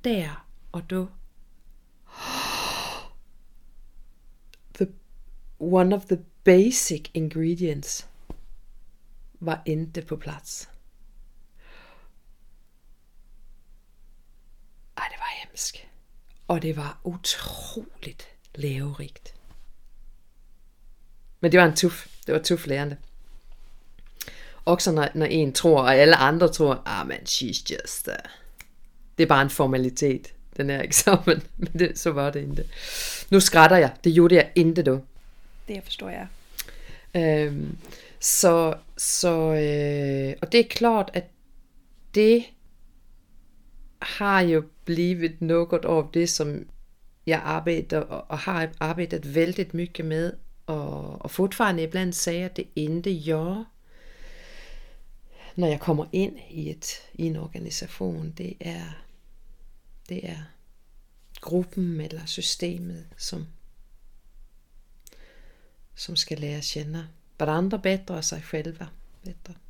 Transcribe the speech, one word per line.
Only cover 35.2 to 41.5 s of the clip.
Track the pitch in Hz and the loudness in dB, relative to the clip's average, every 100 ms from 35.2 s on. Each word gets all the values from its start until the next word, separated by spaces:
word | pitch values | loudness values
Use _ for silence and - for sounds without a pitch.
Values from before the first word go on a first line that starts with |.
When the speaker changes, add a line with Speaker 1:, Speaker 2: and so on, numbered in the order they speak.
| - - - - - | -20 -20 -20 -18 -14
Speaker 2:
Det | 196 | -12
forstår | - - 190 | -10 -12 -10
jeg. | - 185 - - - - - - - - | -10 -12 -16 -16 -14 -14 -14 -16 -16 -4
Speaker 1:
Øhm, | 175 160 151 147 143 147 - - - - - | 0 2 2 2 -2 -6 -10 -14 -20 -20 -4
så, | - - 185 170 165 - - - | 0 4 6 6 4 -2 -10 -6
så, | - - 175 165 160 | -4 0 2 2 2
øh, | 156 147 147 147 147 139 135 135 - | 2 0 0 -2 -2 -2 -2 -4 -6
og | - | 4
det | 233 | 4
er | 233 | 4
klart, | - 233 220 190 | 2 2 4 0
at | 180 175 _ - | -4 -8 _ -20